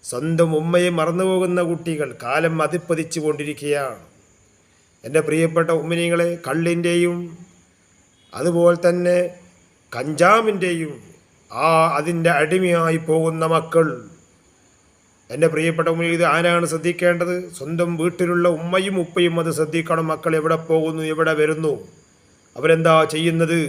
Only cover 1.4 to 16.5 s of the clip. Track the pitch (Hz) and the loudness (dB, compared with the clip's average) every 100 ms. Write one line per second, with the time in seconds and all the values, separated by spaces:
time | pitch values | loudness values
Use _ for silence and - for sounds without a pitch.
1.4 | 185 180 170 170 170 156 139 113 120 143 | 0 0 -2 -4 -6 -4 -6 -6 -4 0
2.4 | 165 160 151 170 165 160 160 165 156 147 | 0 0 -2 -2 -2 -4 -2 -4 -4 -4
3.4 | 147 147 143 143 135 107 85 _ _ _ | -6 -8 -4 -4 -4 -10 -18 _ _ _
4.4 | _ _ _ _ _ _ 120 151 151 156 | _ _ _ _ _ _ -2 -2 0 0
5.4 | 165 165 165 165 160 170 170 170 170 170 | 0 0 0 0 -2 -2 0 0 0 -2
6.4 | - 160 170 170 170 170 175 175 175 165 | -6 -2 0 0 0 0 0 -2 -10 -16
7.4 | 175 _ _ _ _ _ _ _ _ - | -20 _ _ _ _ _ _ _ _ -4
8.4 | 160 170 170 170 175 175 175 180 180 - | -2 4 4 4 2 2 2 2 0 -6
9.4 | - _ _ _ _ 120 139 151 175 220 | -20 _ _ _ _ -8 -6 2 4 4
10.4 | 220 196 180 170 156 131 - - _ _ | 2 -2 -2 -4 -6 -10 -20 -20 _ _
11.4 | _ 113 156 160 160 143 151 170 165 151 | _ -2 2 4 4 2 -2 0 2 2
12.4 | 156 185 185 170 165 160 160 160 160 160 | 2 0 2 2 2 -2 0 0 0 -2
13.4 | 160 160 160 160 160 123 104 87 _ _ | 0 0 2 2 2 -2 -14 -20 _ _
14.4 | _ _ _ _ _ _ _ _ _ 123 | _ _ _ _ _ _ _ _ _ 0
15.4 | 160 156 165 165 160 165 170 165 165 156 | 0 2 -2 0 0 0 0 2 2 4
16.4 | 170 | 2